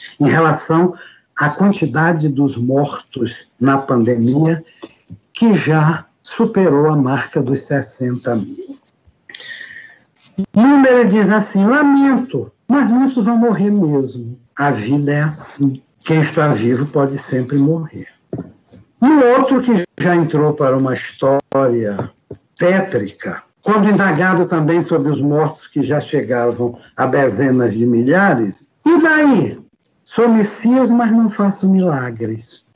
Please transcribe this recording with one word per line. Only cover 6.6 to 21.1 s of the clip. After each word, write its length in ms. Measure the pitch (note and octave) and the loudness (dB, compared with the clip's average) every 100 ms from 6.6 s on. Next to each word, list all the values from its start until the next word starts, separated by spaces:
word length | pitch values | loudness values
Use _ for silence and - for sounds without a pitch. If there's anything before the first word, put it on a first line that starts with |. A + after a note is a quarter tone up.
| F#3 C#3+ D#3 | 2 2 2
a 40 | |
marca 480 | D3+ B2+ C3+ - D#3+ | 2 0 -2 -4 -6
dos 200 | B2 C3+ | -4 -4
sessenta 760 | - C#3+ A#2+ - B2 B2 C3 A#2+ | -4 -6 -6 -8 -6 -6 -4 -4
mil. 400 | F#2 - F#4 C#4 _ _ _ _ - - - - - - - - _ _ - - G3 | -6 -12 -16 -18 _ _ _ _ -20 -20 -20 -20 -20 -20 -20 -20 _ _ -14 -10 -4
Número 540 | G3+ B3 C#4+ C4 B3 A3 | 2 4 6 6 4 4
diz 220 | G#3+ G3+ | 2 2
assim: 340 | G#3+ G#3 G3 | 0 -2 0
"Lamento, 880 | G3+ C#4 C#4+ C#4 C#4 A#3 B3 C3 - - - | 2 2 2 4 2 0 -2 -8 -10 -12 -2
mas 220 | C#4 A3 | 0 2
muitos 340 | B3 C4+ B3+ | 2 0 0
vão 140 | G3+ A#3 | 0 2
morrer 320 | A#3 E3+ G3+ | 2 2 0
mesmo. 680 | G#3 D#3+ C#3+ C3 B2 A#2 B2 _ - | 0 0 0 -2 -8 -14 -16 _ -4
A 120 | C#3+ | -2
vida 400 | A2+ G#2 D3 C#3+ | -2 -2 -2 0
é 120 | D3 | -2
assim. 600 | D3+ - - - C#3 C3+ - _ | -2 -6 -14 -2 -2 -2 -10 _
Quem 200 | - D#3+ | -2 0
está 280 | D3+ E3 D3+ | 0 0 0
vivo 360 | A2+ A#2 B2 | 0 0 -2
pode 320 | D3 - C3+ C#3 | -2 -2 -2 -4
sempre 400 | - C3 B2 D3 | -6 -6 -2 0
morrer." 520 | C#3+ E3 D#3 G#2 - _ _ - - - _ - _ _ | 0 -2 -6 -14 -18 _ _ -14 -14 -20 _ -20 _ _
No 240 | B3 D#4 B3 C4 | 2 4 4 4
outro, 240 | C4 C4+ | 2 0
que 220 | B3+ G#3 F3 - | 2 0 -2 -4
já 160 | F3+ | 0
entrou 380 | F3 D#3 D3+ D3+ | 0 0 0 -2
para 240 | D3+ C3+ C3+ | 0 0 0
uma 160 | C3+ | -2
história 1160 | B2 - | -4 -10